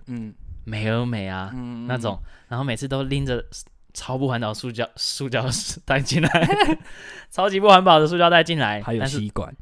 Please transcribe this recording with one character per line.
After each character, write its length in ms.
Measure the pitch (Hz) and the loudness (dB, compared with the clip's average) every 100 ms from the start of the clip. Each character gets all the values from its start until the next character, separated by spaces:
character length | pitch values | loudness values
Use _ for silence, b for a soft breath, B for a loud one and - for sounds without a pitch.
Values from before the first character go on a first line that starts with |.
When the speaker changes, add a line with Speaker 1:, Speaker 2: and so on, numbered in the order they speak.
| - | -12
Speaker 1:
嗯。 260 | 120 110 - - - | -12 -12 -14 -16 -14
Speaker 2:
美 260 | - 107 110 | -8 -4 -2
而 160 | 113 123 | 0 -2
美 200 | 113 95 | -4 -6
啊， 240 | 95 95 | -8 -8
Speaker 1:
嗯， 20 | 127 | -10
嗯， 300 | 120 120 120 | -10 -10 -6
嗯。 0 | |
Speaker 2:
那 100 | 123 | -4
种， 240 | 113 95 b b b | -4 -6 b b b
然 100 | 120 | -6
后 60 | |
每 120 | 139 113 | -4 -4
次 100 | 135 | -4
都 180 | 135 | -4
拎 200 | 131 139 | -2 -2
着 180 | 139 120 - - - - - | -2 -4 -6 -14 -18 -20 -20
超 240 | - - 131 | -14 -6 -2
不 100 | 135 | -2
环 100 | 120 | -2
保 140 | 110 | -4
塑 180 | 107 127 | -6 -8
胶， 160 | 113 117 - | -6 -6 -6
塑 300 | - - 139 | -6 -6 -4
胶 200 | 120 127 110 | -2 -2 -4
<laughs> 160 | - - - | -6 -8 -2
袋 120 | 139 | -2
进 220 | 139 160 | 0 2
来， 580 | 139 175 262 403 381 320 | 2 4 2 2 2 0
<laughs> 520 | - - - - - | -6 -18 -18 -20 -10
超 160 | - 196 | -2 0
级 100 | 190 | 4
不 80 | 208 | 8
环 160 | 185 | 8
保 160 | 190 160 | 10 8
的 80 | 156 | 6
塑 120 | 170 | 4
胶 100 | 170 | 6
袋 160 | 170 | 6
进 140 | 165 165 | 4 2
来， 240 | 113 104 | 0 -2
Speaker 1:
还 100 | 104 | -4
有 100 | 113 131 | -2 -2
吸 240 | 143 104 | -4 -4
管。 260 | - - - | -6 -8 -12